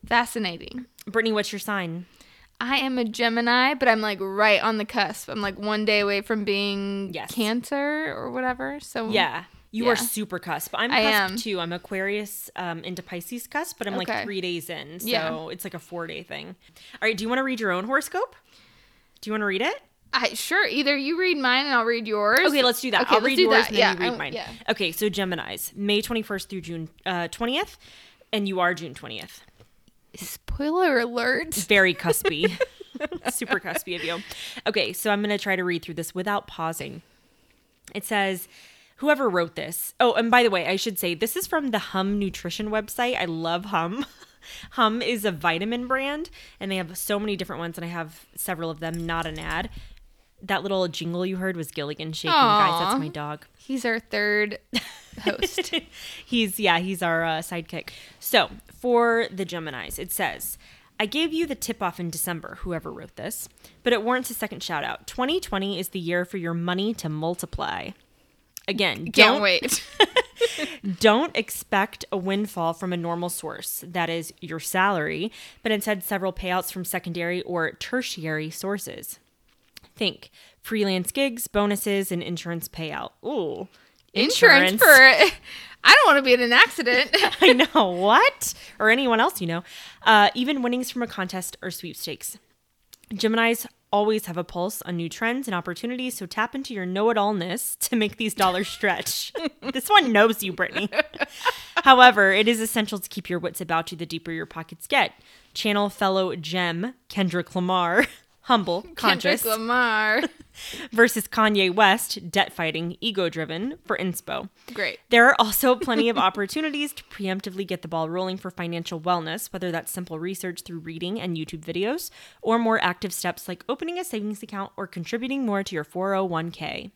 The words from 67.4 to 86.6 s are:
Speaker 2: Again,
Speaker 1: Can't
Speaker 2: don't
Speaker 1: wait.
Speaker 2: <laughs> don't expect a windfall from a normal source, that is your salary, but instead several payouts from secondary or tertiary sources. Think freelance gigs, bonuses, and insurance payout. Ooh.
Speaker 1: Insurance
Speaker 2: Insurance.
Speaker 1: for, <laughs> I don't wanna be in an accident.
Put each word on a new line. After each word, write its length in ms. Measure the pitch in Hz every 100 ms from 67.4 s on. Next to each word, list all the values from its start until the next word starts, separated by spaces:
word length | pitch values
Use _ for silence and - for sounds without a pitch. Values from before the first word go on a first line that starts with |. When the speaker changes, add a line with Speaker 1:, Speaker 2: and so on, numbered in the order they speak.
| - - - 90 - 190 _ _ _ _ _ - -
Speaker 2:
Again, 380 | 196 190 120 160
Speaker 1:
Can't 40 | -
Speaker 2:
don't 260 | 226 269
Speaker 1:
wait. 400 | 202 180 - - - -
Speaker 2:
<laughs> 1000 | 415 - - - 466 - 302 311 202 180
don't 360 | 220 214 320 -
expect 720 | 220 - - 202 202 - -
a 60 | 202
windfall 560 | 185 196 208 - 165
from 200 | 165 185
a 40 | 175
normal 320 | 170 170 175
source, 540 | 170 160 - - - 185
that 220 | 180 165
is 240 | 165 160 -
your 180 | 165 160
salary, 720 | - 190 196 190 151 156 208 - - -
but 100 | -
instead 320 | 214 208 208
several 300 | - 196 190
payouts 380 | 180 185 180 180
from 140 | 190 175
secondary 560 | 185 180 175 170 180
or 280 | - 175 160
tertiary 760 | - - 247 247 - 160 156 156
sources. 720 | - 190 202 - - - - _ _ _ _ _ - _ -
Think 340 | 208 - - - - _
freelance 500 | - 220 202 185 180
gigs, 360 | - 277 233 -
bonuses, 640 | 208 208 202 214 196 196
and 120 | 175
insurance 440 | - 170 170 170 -
payout. 440 | - 160 147 - _ -
Ooh. 420 | 277 165 101 185 _ _ _ _
Speaker 1:
Insurance 600 | - 262 523 466 277 185
Speaker 2:
Insurance. 560 | 202 262 262 262 - 381
Speaker 1:
for, 40 | - - -
<laughs> 220 | - -
I 100 | - 453
don't 120 | 523
wanna 140 | 285
be 120 | 269
in 80 | 247
an 120 | 240
accident. 600 | 240